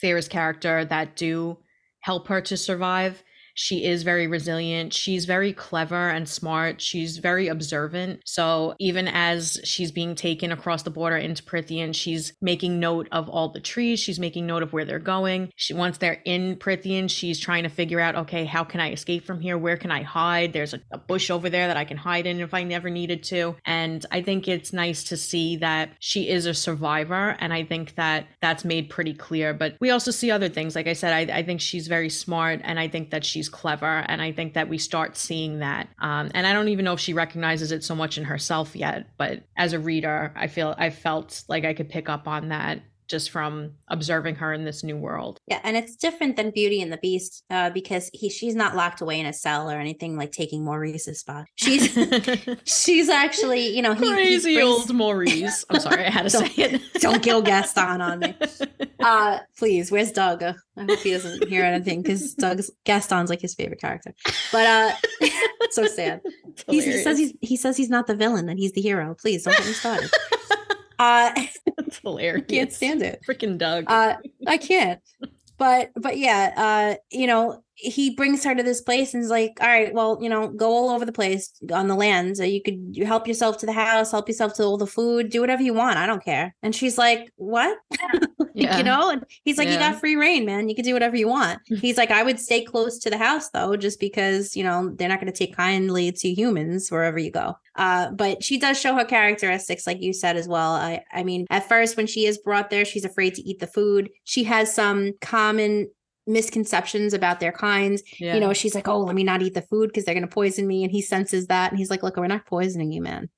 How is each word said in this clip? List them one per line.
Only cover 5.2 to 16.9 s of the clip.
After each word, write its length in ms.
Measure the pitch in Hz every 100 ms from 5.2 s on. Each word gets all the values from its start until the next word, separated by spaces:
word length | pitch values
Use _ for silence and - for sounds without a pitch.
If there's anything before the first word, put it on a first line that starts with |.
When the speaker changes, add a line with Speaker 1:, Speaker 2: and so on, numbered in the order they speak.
Speaker 1:
very 280 | 170 185 202
clever 580 | 190 - 165 160 175 175
and 180 | 160 156
smart. 520 | - 165 160 165 -
She's 380 | - 175 165 160
very 300 | 175 180 185
observant. 720 | 160 151 156 151 175 185 -
So 500 | - - 165 160 160 -
even 300 | 190 180 185
as 500 | 175 170 170 165 -
she's 260 | - - 170
being 240 | 170 170
taken 380 | 165 170 160 175
across 300 | 160 175 160
the 80 | 170
border 260 | 160 165 160
into 260 | 156 160
Prythian, 520 | - 170 160 165 160
she's 400 | 160 175 165 156 -
making 380 | 185 170 180 175
note 300 | 170 165 160
of 160 | 165 160
all 200 | 165 160
the 120 | -
trees. 380 | - - 240 226
She's 220 | - 175
making 260 | 175 175 170
note 160 | 170
of 100 | 160
where 120 | 156
they're 140 | 151 147
going. 520 | 165 190 190 185 185 -
She, 160 | -
once 240 | 165 180 -
they're 220 | 175 - 175
in 300 | 180 185 185
Prythian, 520 | - 185 190